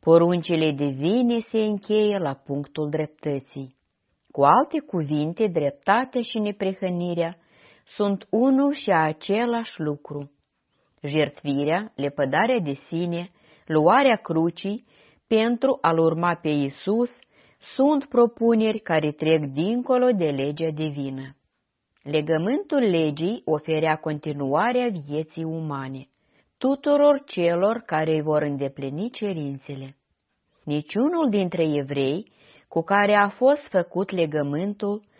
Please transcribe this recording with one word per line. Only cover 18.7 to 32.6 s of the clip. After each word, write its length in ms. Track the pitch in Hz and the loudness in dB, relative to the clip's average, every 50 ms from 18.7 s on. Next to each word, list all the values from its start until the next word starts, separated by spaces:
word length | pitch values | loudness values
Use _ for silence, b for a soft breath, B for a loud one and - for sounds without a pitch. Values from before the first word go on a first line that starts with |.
| 214 220 | 0 -4
care 340 | _ - 170 160 151 151 147 | _ 0 0 0 2 0 -2
trec 280 | - 165 160 160 160 | 0 2 2 2 2
dincolo 680 | 151 139 131 139 165 196 233 247 247 - 262 254 247 247 | 2 -2 -4 -2 -2 -2 -2 -4 0 0 0 2 4 2
de 200 | 247 196 175 151 | 2 2 0 -2
legea 400 | 143 135 135 143 147 151 165 160 | 0 -2 -2 -4 -4 -4 -4 -4
divină. 680 | 156 147 156 156 143 143 139 135 135 131 135 135 135 _ _ _ _ _ _ _ _ _ _ _ _ _ _ | -4 -4 -4 -4 -4 -6 -6 -8 -8 -10 -12 -14 -16 _ _ _ _ _ _ _ _ _ _ _ _ _ _
Legământul 800 | 139 147 151 147 151 165 156 165 196 262 349 403 - 320 285 247 | -2 -2 -2 0 2 0 0 0 0 -2 -2 -2 -2 0 2 2
legii 600 | 214 180 165 160 151 143 143 160 180 226 - _ | 4 2 2 2 0 0 -2 -2 -4 -4 -4 _
oferea 520 | - 156 151 - - 160 156 151 160 156 | -2 -2 -2 0 -2 -2 0 2 0 0
continuarea 920 | 160 - 160 151 147 - 156 147 143 143 135 135 156 196 240 247 247 247 240 208 170 143 | 0 -2 -6 -6 -6 -6 -8 -6 -4 -4 0 0 0 0 2 0 0 -2 -2 -4 -6 -8
vieții 380 | 143 147 151 160 156 _ 160 165 | -6 -6 -6 -6 -6 _ -8 -8
umane 640 | 160 160 160 160 156 143 135 135 131 135 135 131 _ _ _ _ _ _ _ _ _ _ _ | -6 -6 -6 -6 -6 -6 -6 -8 -8 -10 -12 -14 _ _ _ _ _ _ _ _ _ _ _
tuturor 640 | - 262 277 277 - 294 285 285 285 294 294 277 285 | -2 -2 -2 0 0 0 2 4 6 4 4 2 0
celor 560 | - - - 170 170 170 175 185 208 226 233 - | -8 -4 0 0 0 2 2 0 0 0 -2 -6
care 260 | - 165 156 156 156 160 | -4 -4 -2 0 0 0
îi 100 | 156 151 | -2 0
vor 200 | 156 151 151 151 | 0 0 0 0
îndeplini 680 | 147 143 139 139 135 139 - 139 135 139 151 196 240 | -2 -4 -4 -4 -6 -6 -8 -10 -8 -6 -6 -8 -8
cerințele. 840 | 247 - 220 208 190 165 147 139 139 135 _ - 139 135 135 135 139 _ _ _ _ _ _ _ _ _ _ _ _ _ _ | -8 -8 -6 -6 -6 -6 -6 -8 -8 -10 _ -14 -14 -12 -12 -16 -18 _ _ _ _ _ _ _ _ _ _ _ _ _ _
Niciunul 640 | 156 147 147 151 - - 202 247 302 349 339 320 262 | -4 -4 -4 -4 -4 -2 0 0 0 2 2 0 0
dintre 320 | 202 208 190 180 - 175 165 156 151 | 2 0 0 -2 0 0 0 0 0
evrei 580 | 147 143 135 143 139 135 131 143 180 220 b b b b b b b | -2 -2 -2 -2 -2 0 0 -2 -4 -6 b b b b b b b